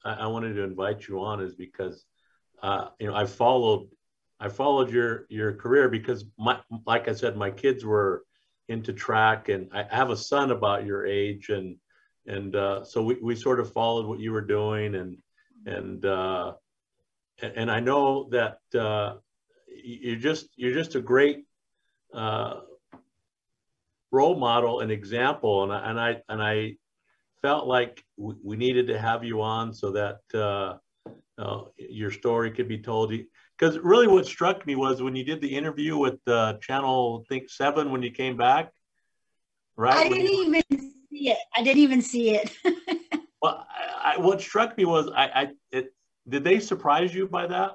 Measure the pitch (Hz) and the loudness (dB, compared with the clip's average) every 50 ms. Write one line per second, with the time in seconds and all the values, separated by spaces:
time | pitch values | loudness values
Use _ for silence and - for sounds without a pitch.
0 | - 113 110 101 110 107 113 117 113 113 104 101 98 95 92 92 95 101 107 110 | -10 -8 -8 -6 -4 -4 -4 -4 -4 -6 -4 -4 -4 -6 -4 -4 -4 -4 -4 -6
1 | - - 98 95 95 107 107 101 95 92 90 - 90 90 _ - 95 90 80 - | -8 -10 -8 -6 -6 -6 -6 -6 -8 -8 -10 -12 -18 -16 _ -10 -8 -8 -10 -14
2 | _ _ _ _ _ _ _ _ _ _ _ - - 98 98 - - - - - | _ _ _ _ _ _ _ _ _ _ _ -8 -4 -4 -4 -4 -6 -8 -12 -8
3 | 113 104 98 104 104 95 - - 120 120 131 127 117 110 107 95 92 - _ _ | -8 -4 -2 -2 -2 -2 -2 2 4 4 4 4 4 2 2 0 -2 -10 _ _
4 | _ _ _ _ _ _ _ - 107 104 101 - 135 143 143 135 127 120 113 120 | _ _ _ _ _ _ _ -10 -10 -10 -4 -2 0 2 2 2 2 2 2 0
5 | 120 117 113 113 - - 107 107 107 107 101 104 - 120 127 143 135 123 110 110 | 0 0 -2 -6 -8 -12 -8 -4 -4 -4 -4 -4 0 4 4 6 6 4 2 0
6 | 110 - 123 104 107 - _ - 107 120 123 - - - 117 113 - - 113 - | -2 -4 -6 -6 -6 -16 _ -2 0 0 0 0 -4 -14 -14 -8 -2 0 0 0
7 | - 117 107 - 127 117 104 107 104 98 95 - - 139 127 107 110 107 107 104 | 0 -2 -4 -2 -2 -4 -2 -2 -4 -6 -4 0 0 0 0 0 -2 0 2 2
8 | 101 98 87 - - _ _ _ _ _ _ _ _ - 113 113 113 131 120 107 | 2 2 -2 -4 -8 _ _ _ _ _ _ _ _ -10 -10 -8 -8 -8 -10 -8
9 | - - 113 110 110 110 110 107 - - 101 95 92 - 95 101 104 - 110 123 | -4 0 2 4 4 4 4 2 0 -2 -4 -4 -4 -8 -8 -8 -6 -4 0 0
10 | 135 123 117 104 - - 143 143 139 131 120 101 107 101 101 101 107 101 98 98 | 0 0 -2 -6 -4 -2 0 0 2 0 0 0 0 0 0 0 -2 -4 -6 -4
11 | 98 98 101 101 101 104 101 101 - - 107 98 92 92 90 - _ _ _ _ | -4 -2 -2 -2 -2 -2 -4 -8 -6 -6 -6 -4 -6 -10 -12 -16 _ _ _ _
12 | _ _ _ _ - - 104 98 101 98 95 101 98 98 98 98 98 - - 117 | _ _ _ _ -12 -10 -8 -8 -6 -4 -2 -2 0 0 -2 -4 -6 -6 -4 -2
13 | 110 113 127 123 113 117 120 113 - 135 127 120 113 107 - 117 117 117 117 117 | 0 0 -2 -2 -2 -4 -4 -2 2 0 2 2 0 -2 -2 -2 0 0 0 -2
14 | 110 107 113 110 110 110 110 110 104 101 104 104 104 107 107 107 107 104 101 92 | -2 -4 -6 -6 -6 -4 -4 -4 -2 0 0 0 0 0 -2 -2 -4 -4 -4 -6
15 | 92 92 90 - _ _ _ _ _ _ _ _ 107 104 95 92 92 95 95 92 | -8 -10 -12 -16 _ _ _ _ _ _ _ _ -12 -10 -8 -8 -8 -8 -10 -4
16 | 95 98 95 92 92 95 92 90 87 87 85 - _ _ _ _ _ _ _ _ | -2 -2 -2 0 -2 -2 -4 -4 -6 -6 -10 -14 _ _ _ _ _ _ _ _
17 | _ _ _ _ _ _ _ - 117 107 - 113 113 117 107 113 120 127 139 143 | _ _ _ _ _ _ _ -12 -10 -8 -6 -4 -2 -2 0 0 0 2 2 2
18 | 139 135 135 139 135 120 120 120 113 107 107 - _ _ - 120 110 107 107 104 | 2 2 0 0 -4 -2 0 0 0 -2 -4 -12 _ _ -2 -2 0 0 -2 -2
19 | 104 - - - _ _ _ _ _ _ _ _ _ - - - - 120 120 123 | -2 -4 -6 -12 _ _ _ _ _ _ _ _ _ -20 -20 -20 -16 -16 -14 -10
20 | 127 120 117 113 120 151 160 156 - _ _ - 123 127 127 156 165 160 - 131 | -6 -6 -6 -2 -2 -2 -2 -2 -6 _ _ -4 -4 -2 -2 -2 -4 -2 -4 -4
21 | 113 110 123 135 139 147 143 - - _ _ _ _ _ _ _ _ _ _ _ | 0 4 4 6 6 6 4 0 -8 _ _ _ _ _ _ _ _ _ _ _
22 | _ _ - 120 110 110 110 110 113 113 - - - - - _ _ _ - - | _ _ -10 -6 -4 -4 -2 -2 -4 -6 -8 -12 -16 -20 -20 _ _ _ -20 -20
23 | _ _ _ _ _ _ _ _ _ _ _ _ _ _ _ _ _ _ _ _ | _ _ _ _ _ _ _ _ _ _ _ _ _ _ _ _ _ _ _ _
24 | _ - 123 135 139 165 180 - 127 120 117 120 117 117 117 - 113 110 107 104 | _ 0 4 4 6 6 4 2 2 2 4 4 4 2 0 0 -2 -2 -4 -4
25 | 98 98 113 117 127 139 156 - - 110 101 98 98 98 101 101 98 107 113 117 | -6 -6 -2 0 0 0 0 0 0 2 2 2 2 0 -2 -4 -6 -6 -4 -2
26 | 117 117 117 117 - - 107 107 107 107 107 107 107 110 107 - _ _ _ _ | -2 -2 -2 -4 -8 -10 -6 -4 -2 0 0 -2 -2 -4 -8 -14 _ _ _ _
27 | _ _ _ _ _ _ _ _ - 139 147 151 143 127 127 123 120 120 - - | _ _ _ _ _ _ _ _ -2 0 0 0 0 0 2 2 0 0 -6 -18
28 | _ _ _ - 104 110 101 - - 101 107 110 123 127 127 123 123 120 113 107 | _ _ _ -14 -12 -12 -12 -12 -10 -10 -6 -2 0 2 2 2 0 0 -2 -2
29 | 113 113 117 113 117 117 113 110 107 110 110 113 113 113 110 - - 101 95 104 | -2 -2 -2 -2 -4 -6 -4 -4 -2 -2 -2 -4 -4 -6 -8 -8 -6 -4 -2 -2
30 | 104 101 - - _ _ - 110 104 101 101 101 98 92 85 - _ _ _ _ | -4 -4 -6 -10 _ _ -4 -2 -2 -2 -2 -2 -4 -6 -8 -12 _ _ _ _
31 | - - - - _ _ _ - 107 104 107 110 - - _ - - - - 107 | -20 -20 -20 -20 _ _ _ -12 -8 -8 -8 -8 -10 -16 _ -20 -18 -14 -10 -8
32 | 107 98 98 - - 120 117 117 117 113 110 127 120 110 110 107 107 123 113 110 | -8 -8 -6 -4 -2 0 0 0 0 -2 -2 -4 -4 -4 -6 -8 -6 -4 -2 -2
33 | 110 101 110 113 - - _ _ _ _ _ - 165 165 156 160 170 175 202 240 | -2 -2 -2 -6 -8 -12 _ _ _ _ _ 0 2 2 2 2 4 6 8 8
34 | 240 208 190 185 - - - - 170 180 196 190 - 143 139 131 135 131 131 127 | 8 8 8 6 6 2 -4 -2 0 0 0 -2 -2 -4 -2 0 2 0 0 0
35 | 127 131 131 131 127 139 160 156 147 139 135 143 151 156 151 147 151 160 156 147 | -2 -4 -4 -4 -4 -6 -6 -4 -4 -4 -4 -4 -4 -6 -4 -4 -4 -2 0 2
36 | 143 127 127 - - 123 120 117 110 110 107 107 - - 131 135 139 131 131 127 | 2 0 0 -2 0 2 2 4 4 2 -2 -6 -6 -4 -2 -2 0 0 2 2
37 | 123 120 117 113 110 - 135 131 131 - - - 139 143 143 156 151 143 131 127 | 0 0 -2 -6 -8 -6 -6 -6 -8 -8 -6 -2 0 0 2 2 0 0 -2 -4
38 | 123 117 120 - 131 131 123 117 120 127 135 151 165 - _ _ _ _ _ _ | -4 -6 -4 -4 -4 -4 0 2 4 4 4 4 2 -4 _ _ _ _ _ _
39 | _ _ _ _ _ _ _ _ _ _ _ _ _ _ - - 220 254 262 311 | _ _ _ _ _ _ _ _ _ _ _ _ _ _ -6 0 2 4 4 6
40 | 320 359 381 381 370 392 392 381 370 320 302 330 - - 277 - 269 - - - | 4 4 2 2 2 2 2 2 2 2 2 2 2 0 0 -2 -4 -10 -18 -20
41 | _ - 294 294 285 254 220 - - _ - 233 233 269 269 294 294 269 262 254 | _ -16 -10 -4 0 0 0 0 -2 _ -2 0 2 4 8 8 8 8 6 4
42 | 233 - - 240 233 220 214 208 - - - - - 370 339 - - - 359 - | 2 2 0 2 2 4 4 2 0 -2 -6 0 0 0 0 0 -4 -6 -6 -6
43 | - - 330 302 - - _ - - - - - - - - - - - - - | -6 -6 -8 -8 -8 -8 _ 0 0 0 0 -2 -10 -14 -10 -10 -8 -8 -6 -2
44 | - 147 151 185 165 185 196 - - - - 208 233 233 - - 185 170 165 160 | 0 0 2 4 4 4 4 4 0 -2 2 2 2 2 2 2 2 4 4 4
45 | 147 - - 127 135 135 - 131 143 143 - _ _ - - 131 127 - _ _ | 2 2 4 2 2 4 4 0 0 0 -4 _ _ -6 -4 -4 -4 -4 _ _
46 | _ _ _ _ - 120 127 139 143 175 196 220 202 - 196 - - 151 143 160 | _ _ _ _ -10 -4 -4 0 4 4 4 4 4 -2 -4 0 2 4 4 4
47 | 175 185 170 185 190 190 175 175 175 170 175 180 190 196 302 | 4 0 0 -2 -4 -2 -2 -4 -4 -2 -2 -2 -2 -2 -4